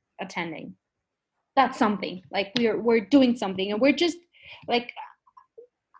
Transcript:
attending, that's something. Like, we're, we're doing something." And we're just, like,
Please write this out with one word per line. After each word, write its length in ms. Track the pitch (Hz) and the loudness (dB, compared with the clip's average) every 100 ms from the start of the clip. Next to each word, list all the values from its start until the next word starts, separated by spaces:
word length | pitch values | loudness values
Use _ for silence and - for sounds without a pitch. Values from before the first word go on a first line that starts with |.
| _ - | _ -16
attending, 560 | 185 190 170 156 - - _ _ _ _ _ _ _ - | -12 -10 -10 -10 -14 -18 _ _ _ _ _ _ _ 0
that's 200 | 254 - | 0 2
something. 460 | 214 196 185 180 - | 0 0 -6 -10 -8
Like, 220 | 190 196 247 | -6 -4 0
we're, 240 | 233 185 | 0 0
we're 200 | 226 226 | 2 2
doing 360 | 196 285 254 233 | 4 4 6 2
something." 360 | 196 190 196 | -4 -4 -4
And 80 | 208 | 2
we're 160 | 269 285 | 2 2
just, 200 | 349 - _ _ - - - | 0 -2 _ _ -20 -18 -2
like, 240 | 240 240 - - _ _ - _ - - _ _ | -2 -2 -16 -20 _ _ -20 _ -20 -20 _ _